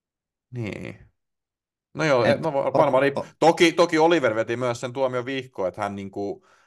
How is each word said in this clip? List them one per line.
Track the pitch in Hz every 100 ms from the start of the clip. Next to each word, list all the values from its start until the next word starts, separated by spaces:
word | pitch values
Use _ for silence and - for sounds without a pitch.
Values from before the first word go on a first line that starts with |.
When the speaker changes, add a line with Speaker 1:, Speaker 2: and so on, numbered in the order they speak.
| _ _ _ _ _
Speaker 1:
Niin. | 123 107 - 57 - - _ _ _ _ _ _ _ _
No | -
joo, | 156 131
Speaker 2:
Et | 107 139
Speaker 1:
no | 160
va-, | 139 135
Speaker 2:
o-, |
Speaker 1:
varmaan | 139 143 131
riippuu. | 139 139
Speaker 2:
o-, | - -
Speaker 1:
Toki, | 156 160 170
toki | 165 170 160
Oliver | 165 170 123
veti | 110 110 120
myös | 127 117
sen | 127
tuomion | 131 131 127
vihkoon, | 120 135 127 - 92
että | 107
hän | 101 101
niinku | 98 101 101 - _ _